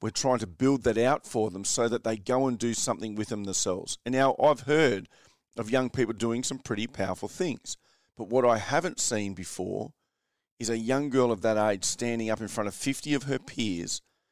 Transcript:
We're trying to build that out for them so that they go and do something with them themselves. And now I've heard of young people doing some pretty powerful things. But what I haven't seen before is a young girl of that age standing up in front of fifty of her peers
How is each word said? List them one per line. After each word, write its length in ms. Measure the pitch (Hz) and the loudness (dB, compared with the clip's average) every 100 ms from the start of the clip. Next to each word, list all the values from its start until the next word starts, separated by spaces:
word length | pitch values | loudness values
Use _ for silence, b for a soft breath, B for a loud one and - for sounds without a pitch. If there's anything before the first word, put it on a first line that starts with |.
We're 80 | 107 | -4
trying 300 | - 139 123 | 0 2 2
to 60 | 104 | 0
build 360 | 85 131 139 | 0 2 4
that 160 | 120 107 | 4 4
out 260 | 123 151 - | 4 2 0
for 220 | - 110 | -2 -2
them 160 | 90 | -2
so 240 | 98 - 117 | -4 0 2
that 160 | 117 | 0
they 140 | 113 110 | -2 -4
go 300 | 95 127 135 | 0 0 2
and 100 | 120 | 0
do 160 | 117 | -2
something 400 | 110 - 95 110 | -2 -2 -4 -4
with 140 | 104 104 | -6 -4
them 160 | 107 | -4
themselves. 520 | 101 90 104 92 - - | -4 -2 -2 -2 -4 -8
And 80 | 120 | -2
now 220 | 131 135 - | 2 2 4
I've 260 | 143 131 | 4 4
heard 460 | 131 151 147 98 87 b b b b - | 2 4 4 2 -4 b b b b -10
of 140 | 110 | 0
young 180 | 131 127 | 0 0
people 240 | 135 113 | 0 -2
doing 300 | 107 117 117 | 0 -2 -2
some 160 | 123 135 | -4 -8
pretty 280 | - 104 110 | -6 -4 -4
powerful 420 | - 92 92 107 | -4 -4 -4 -8
things. 500 | - 180 120 - - _ _ _ - | -4 -4 -4 -10 -16 _ _ _ -14
But 120 | 101 | 0
what 160 | 127 | 4
I 140 | 123 110 | 4 4
haven't 420 | - 147 175 - | 2 0 0 -2
seen 320 | - 110 101 | -2 0 -2
before 600 | 92 90 - 92 98 123 - _ _ _ _ _ _ | -6 -10 -6 -6 -4 -8 -12 _ _ _ _ _ _
is 100 | 113 | -2
a 80 | 113 | -2
young 320 | 113 135 143 | 0 0 2
girl 220 | 127 123 | 4 4
of 80 | 104 | 4
that 140 | 113 107 | 2 4
age 280 | 107 98 | 4 2
standing 440 | - - 120 117 110 | -2 -2 -2 -2 -2
up 120 | 107 | -2
in 80 | 107 | -2
front 200 | 113 104 | -4 -4
of 60 | |
fifty 400 | - 139 135 147 | -2 -4 -4 -2
of 80 | 143 | -2
her 160 | 139 131 | 0 -4
peers 640 | - - 110 87 - - - _ _ | -4 -4 -2 -2 -4 -8 -10 _ _